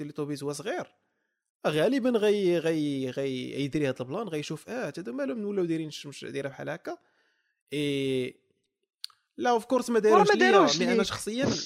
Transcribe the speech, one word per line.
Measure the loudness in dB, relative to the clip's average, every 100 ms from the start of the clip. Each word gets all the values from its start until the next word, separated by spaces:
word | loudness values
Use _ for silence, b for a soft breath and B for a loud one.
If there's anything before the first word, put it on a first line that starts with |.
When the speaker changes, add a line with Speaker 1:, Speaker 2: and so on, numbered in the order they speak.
Speaker 1:
لي | -12
طوبيس | -8 -6 -6
وهو | -6
صغير، | -8 -6 -8 -8 _ _ _ _ _ _ _ -2
غالبًا | 2 2 2 2
غي-، | 2 2 4 2 2
غي-، | 2 0 0 -2 -4
غي-، | -4 -4 -4 -6 -4
غيديريها | -2 0 0
طبلان، | -2 -6 -6 -6
غيشوف، | -6 -6 -10 -10
آه، | -8 -8
تا | -8
هادو | -10
مالهم | -6 -6 -4 -4
ولاو | -2 -2
دايرين | -2 -4
الشمس | -10 -14 -14 -10
دايرة | -6 -8
بحال | -8 -8
هكا. | -8 -10 -12 _ _ _ _ _ _ _
إي، | -4 -2 0 0 0 -2 -8 _ _ _ _ _ _ -16 _ _ -4
لا، | 2 2
of |
course | 2 0 2
ما | 2
Speaker 2:
ورا |
Speaker 1:
دايروش | 6 8 8
Speaker 2:
ما | 6
Speaker 1:
ليا، | 6
Speaker 2:
داروش | 8 6 4
Speaker 1:
مي | 2
أنا |
Speaker 2:
ليك. | 2
Speaker 1:
شخصيًا | 0 -4 -6 -2 -2 -2